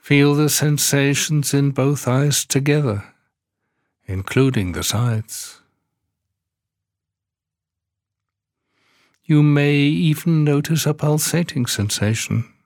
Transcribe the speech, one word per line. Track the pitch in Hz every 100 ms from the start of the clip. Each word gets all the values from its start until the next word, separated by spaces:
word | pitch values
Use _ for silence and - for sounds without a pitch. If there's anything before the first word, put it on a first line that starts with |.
Feel | - 143 143
the | 143 151
sensations | - 151 143 - 143 139 139 - 156 135
in | 143 139
both | 135 135 143 -
eyes | 127 143 131 -
together, | 135 139 147 143 101 - _ _ _ _ _ _ _ _ _ -
including | 92 92 - 135 117 92
the | 87
sides. | 90 107 120 110 107 - - - _ _ _ _ _ _ _ _ _ _ _ _ _ _ _ _ _ _ _ _ _ _ _ _ _ _ _ _ _ _ _ _ _ _ _ _ _
You | 151
may | 147 147 143
even | 143 143 160 175 151 - 160
notice | 147 143 147 160 -
a |
pulsating | 151 151 151 - 165 170 - 123
sensation. | - 101 - 104 110 - 107 117 _